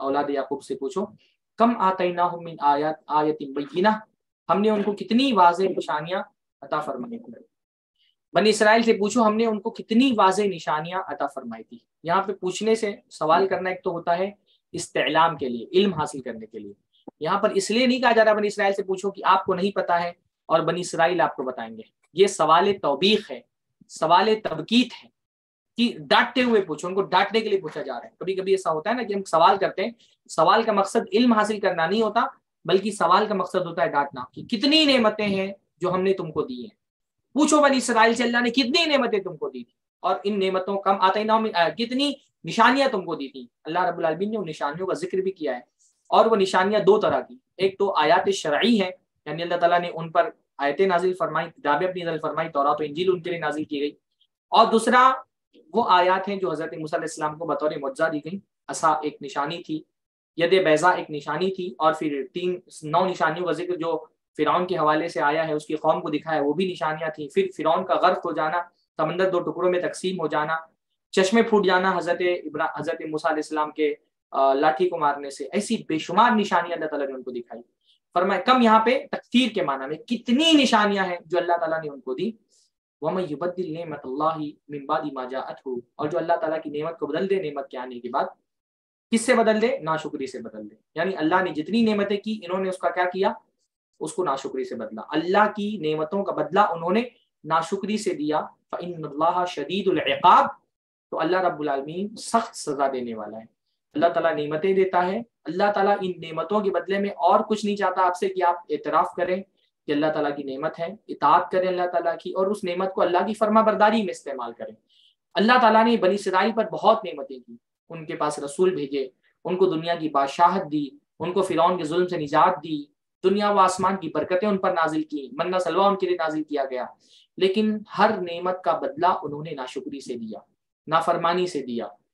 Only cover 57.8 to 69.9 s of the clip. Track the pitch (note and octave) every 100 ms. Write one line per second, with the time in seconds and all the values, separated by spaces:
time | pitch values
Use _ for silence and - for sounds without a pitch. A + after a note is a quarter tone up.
57.8 | C#3 C3+ D#3+ D3+ D#3+ G3 - _ - C3+
58.8 | D#3+ D3+ D3+ - C#3 D3 C#3+ E3+ - D#3
59.8 | - _ _ _ _ - E3+ F#3 D#3 D3+
60.8 | F3+ F3 D#3 D3 D3+ D#3 F#3 F#3+ F3+ -
61.8 | D#3 D#3 D#3 C#3+ C3 F3 F3+ F3+ - -
62.8 | D3+ E3 F#3 - D#3 E3 F3 D3+ F3+ F3
63.8 | E3 D#3+ - _ _ - D3 E3+ F3+ E3+
64.8 | D3+ D#3 E3+ E3 D3 D#3+ D#3 D3+ - D3+
65.8 | D#3 F3 D#3+ D3+ D#3 D3+ C#3+ D#3 F#3+ D#3
66.8 | D#3 D#3+ D#3+ D#3 C#3+ G3 F#3+ - D#3 F3
67.8 | F#3+ D#3 F3 - F3 D#3 D#3 F3 - _
68.8 | _ - D#3 F3 F#3 F3 D3+ D#3+ F3+ F3+
69.8 | D3+